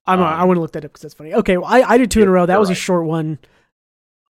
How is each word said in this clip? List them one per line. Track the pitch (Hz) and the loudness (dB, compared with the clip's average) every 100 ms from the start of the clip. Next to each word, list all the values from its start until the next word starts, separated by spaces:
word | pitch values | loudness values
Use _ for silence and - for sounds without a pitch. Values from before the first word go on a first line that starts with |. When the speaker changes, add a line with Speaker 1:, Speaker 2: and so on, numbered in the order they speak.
| - | -2
Speaker 1:
I'm, | 185 | 0
uh, | |
Speaker 2:
um, | 170 160 | 0 0
Speaker 1:
I | |
wanna | 180 175 | 0 0
look | 160 | -2
that | 165 | -8
up | 151 | -14
'cause | - | -18
that's | 151 | -20
funny. | - 151 | -20 -6
Okay, | 208 208 180 | -2 0 -2
well, | 175 | 2
I, | 233 | 2
I | 202 233 | 4 2
did | 247 | 2
two | 226 | 2
in | |
a | 202 | 4
Speaker 2:
you're, | |
Speaker 1:
row. | 185 175 | 4 2
That | |
Speaker 2:
you're | 190 | 2
Speaker 1:
was | 208 | 0
a | |
Speaker 2:
right. | 180 | -2
Speaker 1:
short | - 180 165 | -2 -2 -2
one. | 165 156 156 _ _ _ _ _ _ _ _ _ | -4 -6 -8 _ _ _ _ _ _ _ _ _